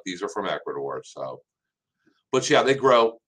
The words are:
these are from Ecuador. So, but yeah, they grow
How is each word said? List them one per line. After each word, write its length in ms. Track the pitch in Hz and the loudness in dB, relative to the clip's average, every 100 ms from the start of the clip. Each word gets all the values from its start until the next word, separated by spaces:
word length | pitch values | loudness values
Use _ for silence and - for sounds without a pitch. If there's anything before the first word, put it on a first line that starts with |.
| - | -8
these 180 | 87 | -8
are 60 | 98 | -8
from 180 | 107 95 | -6 -6
Ecuador. 560 | 76 - 69 69 65 | -6 -8 -10 -8 -10
So, 380 | - - 67 62 _ _ _ _ _ _ _ _ _ | -14 -14 -12 -12 _ _ _ _ _ _ _ _ _
but 180 | 131 127 | -4 2
yeah, 140 | 143 | 2
they 100 | 117 135 | 4 2
grow 460 | 135 123 113 - | 4 4 4 0